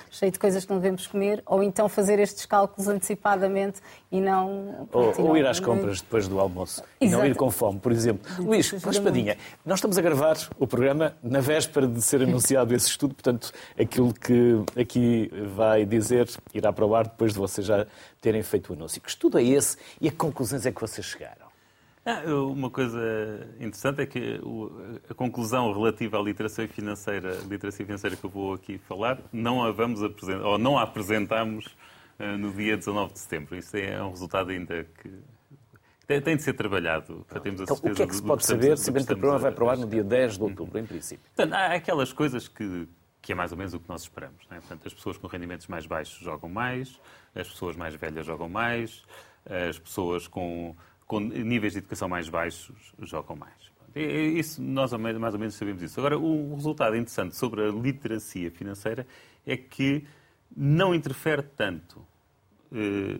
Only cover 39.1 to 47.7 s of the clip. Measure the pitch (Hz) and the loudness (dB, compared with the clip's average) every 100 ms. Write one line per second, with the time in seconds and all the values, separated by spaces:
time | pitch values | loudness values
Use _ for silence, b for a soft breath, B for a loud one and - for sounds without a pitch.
39.1 | 95 135 139 131 - 120 127 113 113 101 | 2 2 4 2 2 2 2 0 0 2
40.1 | 123 127 98 104 95 85 110 113 - - | 2 2 0 -4 -4 -6 -6 -6 -10 -12
41.1 | - _ - 170 180 185 175 175 165 127 | -16 _ 0 0 2 0 0 0 0 0
42.1 | - 151 123 - - 104 90 80 - _ | 0 0 0 -8 -8 -6 -6 -8 -14 _
43.1 | _ - 90 87 87 95 82 85 85 - | _ -8 -4 -4 -4 -8 -10 -10 -12 -12
44.1 | - 69 - _ 90 - 82 95 - 101 | -16 -16 -18 _ -20 -16 -16 -16 -12 -10
45.1 | 95 92 92 87 85 - 87 80 82 78 | -10 -10 -10 -10 -12 -10 -10 -6 -6 -8
46.1 | - 87 76 85 98 123 127 131 - b | -12 -10 -10 -8 -6 -4 -4 -8 -14 b
47.1 | b b 95 90 - 90 | b b -12 -12 -8 -8